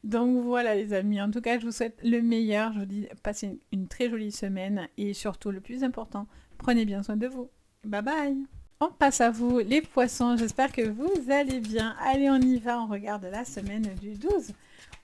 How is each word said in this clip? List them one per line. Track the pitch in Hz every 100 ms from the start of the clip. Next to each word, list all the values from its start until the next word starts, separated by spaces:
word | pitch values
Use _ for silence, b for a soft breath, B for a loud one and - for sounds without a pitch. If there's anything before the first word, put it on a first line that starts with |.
| 220
Donc | 233 247 247 240
voilà | 247 240 208
les | 208
amis, | 202 202 208
en | 202
tout | 220
cas | 233 240
je | 233
vous |
souhaite | 220 233 226
le | 233 233
meilleur, | 233 226 220 208 220
je | 214
vous | 196
dis | 202 202 -
passez | 214 202 202
une, | - _
une | 196 185
très | - 240
jolie | 226 208
semaine | 202 196 190 190 202 170 -
et | 202
surtout | 196 214 - 208
le | 190
plus | 202 247
important, | 262 240 214 202 208 b b -
prenez | - 240 214
bien | 202
soin | 202 214
de | 247
vous. | 262 247 _ _ _
Bye | 214 208
bye. | 226 311 285 269 269 - - _
On | 311
passe | - 277 -
à | 240
vous | 226 240 247
les | 208 285
poissons, | 311 - 247 - 240 240
j'espère | 226 - 262
que | - 220
vous | 214 320 381 247
allez | 277 277 262
bien. | 214 220 220 220
Allez | - 269 277
on | 269
y | 254 254
va, | 233 240
on | 226
regarde | 202 208 208 185
la | 202
semaine | 247 208 196 208 214 190
du | 202
douze | 208 294 403 226 - B B B B